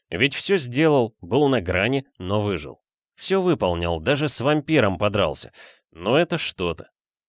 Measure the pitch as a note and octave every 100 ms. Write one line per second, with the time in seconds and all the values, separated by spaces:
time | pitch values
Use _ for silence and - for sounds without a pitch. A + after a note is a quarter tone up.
0 | _ F2 C3+ - - G3 B2 A#2+ D#3+ C#3+
1 | A2+ - F2 A#2+ C#3+ B2+ F2 F2+ G#2+ C#3
2 | C3 _ F2+ G#2 G#2 F2+ C#2+ B1 _ _
3 | _ - - F#3+ F3+ D3+ F#2+ E2+ F2 E2
4 | E2 C#3 D3 - B2+ D3+ D3+ D#3 G#2 F2+
5 | G#2 G2+ E2+ C#2 - - - _ _ D#2+
6 | F#2 C#3 E3+ E3+ - - F2 D#2+ - _
7 | _ _